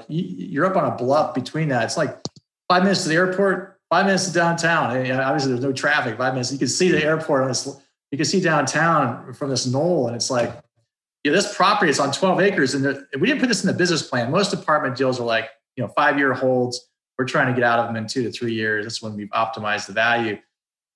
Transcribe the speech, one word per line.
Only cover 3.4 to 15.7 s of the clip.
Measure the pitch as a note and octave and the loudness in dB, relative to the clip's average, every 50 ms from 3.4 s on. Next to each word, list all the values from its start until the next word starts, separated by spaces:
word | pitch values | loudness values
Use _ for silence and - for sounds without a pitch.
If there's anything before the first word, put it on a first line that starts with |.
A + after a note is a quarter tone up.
| G3 G3 F#3 F#3 - - - _ _ _ | 2 2 0 -2 -6 -10 -18 _ _ _
five | E3 F3+ F#3+ | 0 2 4
minutes | G3 F#3+ F3+ - | 2 2 2 0
to | F#3 D#3 | 0 0
downtown. | F3 E3+ E3+ E3 D#3 E3 E3 E3+ D#3+ C3 A2+ B2 | 2 2 2 0 0 0 0 2 2 0 0 -2
And, | C3 C3 | -2 -2
you | B2+ B2+ | 0 -2
know, | C3 | 0
obviously | C3+ C3+ D3+ D3+ C3+ C3+ | 0 0 0 0 0 0
there's | B2 A#2+ C3 | 0 0 -2
no | C#3 C3 | -2 -2
traffic, | - - D3 D3 C#3+ C3 A#2+ G#2+ | -2 0 0 0 0 0 -2 -4
five | A2+ B2+ C3 C3+ | -2 -2 -2 -2
minutes. | B2+ B2 B2 C#3 | -2 -4 -4 -2
You | |
can | C3+ C#3 B2 | -2 -2 -2
see | - - F#3 F3+ | 2 2 4 4
the | D#3 D3+ D3 | 4 4 2
airport | D3+ D#3+ D#3 D#3+ - D3+ C3 | 2 0 0 0 0 2 2
on | C3 C3 | 2 0
this, | A#2+ - - C#3 C3+ - _ _ _ _ _ _ | -2 -4 -6 -8 -10 -12 _ _ _ _ _ _
you | - | -4
can | C3+ D#3 | -2 0
see | - - F#3+ | 2 2 2
downtown | F3+ E3 D#3 D3 C#3 - - D3+ D#3+ E3+ E3 D3+ C#3 A#2+ B2 - - C3 B2 | 2 4 2 2 2 0 0 2 2 4 4 2 2 0 -4 -6 -12 -16 -10
from | - D3 C3+ | -8 -4 -4
this | C3+ A#2+ - | -2 -2 -2
knoll. | C3 B2 C3+ D#3 F3 F3+ D#3+ B2+ | 0 0 2 2 2 2 2 0
And | A#2 A#2 | -2 -2
it's | A#2 - - | -4 -4 -2
like, | C3+ A#2+ A#2 A2+ - - - _ _ _ _ _ _ _ _ _ _ _ - | 0 0 0 -2 -4 -10 -18 _ _ _ _ _ _ _ _ _ _ _ -2
yeah, | D3 D3+ | 2 2
this | F#3+ G3+ - - | 2 2 0 0
property | - F3+ G3 G#3+ - G3 D3+ | 2 2 2 4 4 2 2
is | C3+ C3+ | 2 2
on | C#3 C3+ C3+ | 0 -2 0
twelve | - F#3+ F#3+ F3 D#3 | 0 2 2 4 4
acres. | F#3 G3+ F#3+ - C#3+ B2 C#3 | 2 2 2 2 0 0 0
And | C#3 C3+ | 0 0
the, | C#3 C#3 C#3 - - - C3+ | -2 -2 -4 -8 -12 -4 -2
we | E3 | 0
didn't | A#3+ D4+ C#4+ | 0 2 0
put | C4 B3 | 0 0
this | A3+ - - | 0 0 0
in | |
the | F3+ B2+ | 0 0
business | A#2+ F3 F3 E3+ C#3+ | 0 0 0 0 -2
plan. | - - C3+ B2 A#2 C3 | -2 -4 -4 -2 -2 0
Most | D3+ F#3+ G3+ - - | 0 0 0 0 -2
apartment | D#3+ - - D#3 D3 D3 C3 B2+ | -4 0 0 0 0 0 -2 -2
deals | B2 C3+ C3 B2 A#2+ | 0 0 0 0 -2
are | A#2+ | -2
like, | A#2+ A2+ A2+ A2 - - _ _ _ | 0 0 0 -2 -4 -10 _ _ _